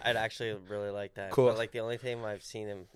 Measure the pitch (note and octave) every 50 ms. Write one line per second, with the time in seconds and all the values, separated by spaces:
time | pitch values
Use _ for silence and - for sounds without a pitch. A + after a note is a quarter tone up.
0 | - A#2 A#2 A2 A2 A2 - - A#2+ A2+ G#2 G2 F2+ F#2+ G#2 G#2 G#2 G2+ G2 G2+
1 | G2+ G2 - G#2 G2 F#2+ - C#3 B2+ A#2+ A2+ A2+ A#2 A2 - A#2+ A2+ A#2 A#2+ A2+
2 | C3 B2 A#2+ A#2 A2+ G#2+ G#2 F#2 - - - A2 G#2+ G#2 G2+ F#2+ F2+ - -